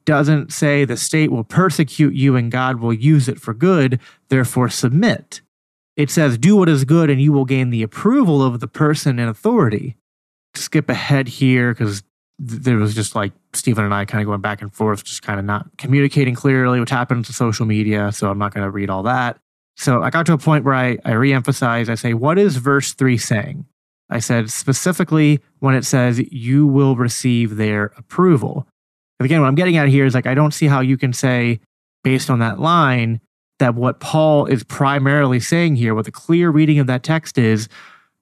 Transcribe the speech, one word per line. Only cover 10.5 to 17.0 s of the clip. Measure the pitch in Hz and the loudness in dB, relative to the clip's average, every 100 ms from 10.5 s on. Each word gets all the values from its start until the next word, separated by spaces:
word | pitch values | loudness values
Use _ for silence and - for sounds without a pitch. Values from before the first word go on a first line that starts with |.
Skip | - - 156 139 | -14 -4 -4 -2
ahead | 113 - 139 127 | -4 0 0 -2
here | - 135 127 120 | -2 2 2 0
'cause | 113 110 98 - _ _ - | -2 -4 -6 -12 _ _ -16
th-, | 127 117 | -12 -6
there | 127 113 | -2 0
was | 107 | 0
just, | 110 104 | -2 -4
like, | 113 101 - _ | -4 -6 -10 _
Stephen | - - 110 | -6 -2 -2
and | 104 | -2
I | 101 | -2
kinda | 98 110 | -4 -4
going | 104 101 | -4 -4
back | 101 104 | -6 -8
and | 104 | -12
forth, | - 107 104 | -4 -4 -4
just | - - | -8 -12
kinda | - 101 | -8 -6
not | 101 104 - - | -4 -6 -8 -10
communicating | - 139 139 - 131 | -2 0 2 2 0
clearly, | 120 139 131 127 123 | 0 0 0 2 0
which | 117 | -2
happens | 127 | -4